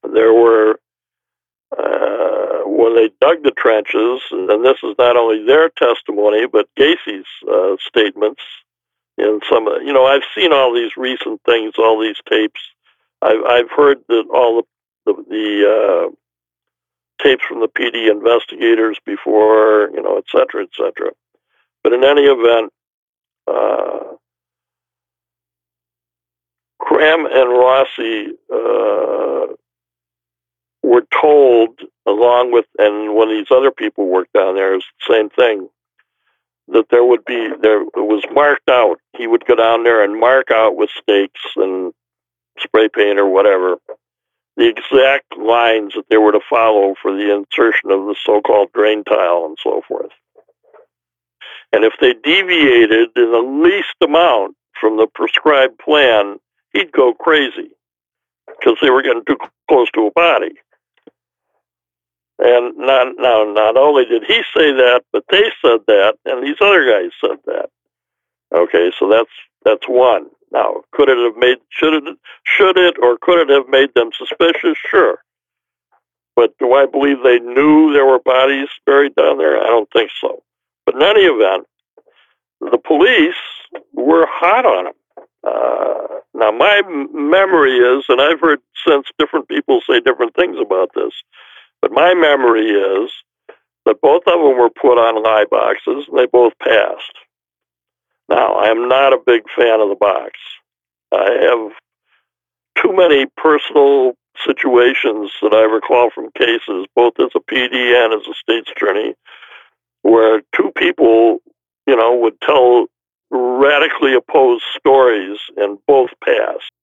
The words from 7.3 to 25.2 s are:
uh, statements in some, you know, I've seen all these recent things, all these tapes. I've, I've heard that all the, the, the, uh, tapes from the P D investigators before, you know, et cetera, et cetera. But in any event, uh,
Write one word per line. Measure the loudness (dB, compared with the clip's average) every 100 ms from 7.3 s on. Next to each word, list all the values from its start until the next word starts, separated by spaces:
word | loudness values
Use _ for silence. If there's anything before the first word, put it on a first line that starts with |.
| -18 -4
uh, | -2 0 -4
statements | -4 -2 -2 -2 -6 -6 -20 -20 _ _ _ _ _ -4
in | -2 -2 -2
some, | -2 0 -6
you | -2
know, | 2
I've | 2 2 -2
seen | -4 0
all | 2 2
these | 0 -6 -8
recent | -8 -8 -10 -8
things, | -4 -4 -4 -2
all | 0 0
these | -4 -8 -8
tapes. | -6 -6 -8 -20 _ _ _ _ _
I've, | -4 -2
I've | 0 -2 -2
heard | 0 2 2 _
that | -2 -2
all | 0 0 0 -4 _ _ _ -6
the, |
the, | -6 -6
the, | -8 -4 0 0
uh, | 0 0 -2 -4 -10 _ _ _ _ _ _ _ _ _ _
tapes | -2 -2 -4
from | -6
the | -6
P | -6 -8
D | -4 -2
investigators | -2 0 -2 -2 -4 0 0 0 -6 -12
before, | -10 -2 0 2 2 2 2 -2
you | -6
know, | -6 -6
et | -4
cetera, | -2 -2 -6
et | -10 -8
cetera. | -8 -6 -10 -10 _ _ _ _ _ _
But | -2
in | 2
any | 2 4
event, | 4 4 2 2 -2 _ _ _ _ _ _ _ -6
uh, | -4 -2 -4 -6 -10 -14 -20 _ _ _ _ _ _ _ _ _ _